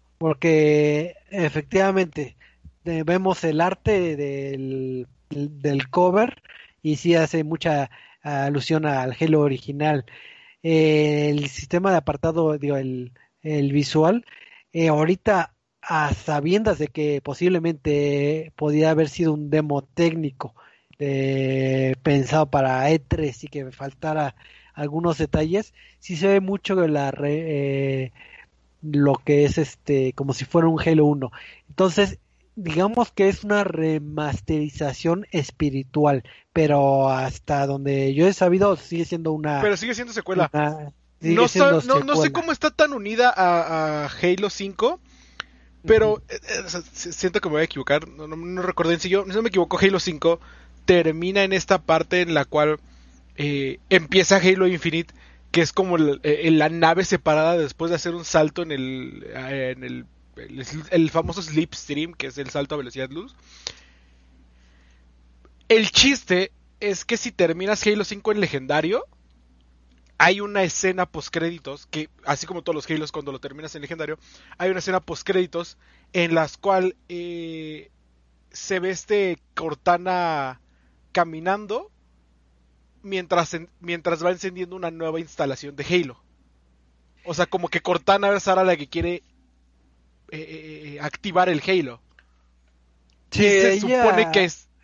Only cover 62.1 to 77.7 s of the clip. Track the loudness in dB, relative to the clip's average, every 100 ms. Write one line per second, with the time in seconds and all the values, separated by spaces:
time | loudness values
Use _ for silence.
62.1 | -8 -12 -10 -8 -6 -6 -8 -8 -10 -10
63.1 | -12 -16 -20 _ -16 -14 -14 -20 _ _
64.1 | _ _ _ _ _ _ _ _ _ _
65.1 | _ _ _ _ _ 2 4 4 4 4
66.1 | 2 0 0 0 -6 _ _ -6 -6 -4
67.1 | -6 -6 0 0 0 -2 0 0 0 -2
68.1 | -4 -2 0 0 -2 -2 0 0 -2 -4
69.1 | _ _ _ _ _ _ _ _ _ _
70.1 | 2 2 2 -2 -2 -2 0 -2 -2 -4
71.1 | -6 -8 -4 -4 -6 -12 -16 -12 -10 -10
72.1 | _ -6 -4 -6 -8 -6 -6 -4 -6 -6
73.1 | -10 -12 -12 -14 -16 -16 -16 -14 -10 -8
74.1 | -10 -14 -20 -20 -6 -4 -2 -2 -4 -4
75.1 | -8 -2 -2 -2 -6 -10 -16 _ _ _
76.1 | -2 2 2 0 -2 0 2 0 -4 -12
77.1 | -12 -10 -10 -10 -12 -12